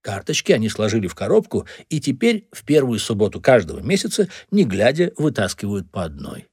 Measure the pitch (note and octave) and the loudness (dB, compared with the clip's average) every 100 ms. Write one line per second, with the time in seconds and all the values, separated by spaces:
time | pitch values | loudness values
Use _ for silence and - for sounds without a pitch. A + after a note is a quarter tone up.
0 | - G2 - D#3 - D3 A2 - G#2+ A2 | -8 -8 -4 -4 2 2 2 -2 0 0
1 | F#2 - G2 G#3+ A3 G#2+ - - - D#3 | -2 -6 2 2 2 -6 -6 -20 -8 -4
2 | C#3+ - A#3 A3 _ - - D3 C3+ A2 | -4 0 0 0 _ -20 0 2 2 -2
3 | - G#2+ G2+ E2+ A2 B2+ E2 G#2 G2+ G3 | -4 0 0 0 4 4 4 -8 -2 -2
4 | G#3 - F#3+ - - G3+ C#3+ F#2+ A2+ D3+ | -2 -2 -2 -4 -2 2 2 4 2 2
5 | F3 - D3+ - F#2+ - G2+ G2+ F2 - | -2 0 -2 0 -4 -4 -6 -6 -8 -8
6 | E2+ C#2+ C#2+ B1+ - | -8 -10 -14 -14 -18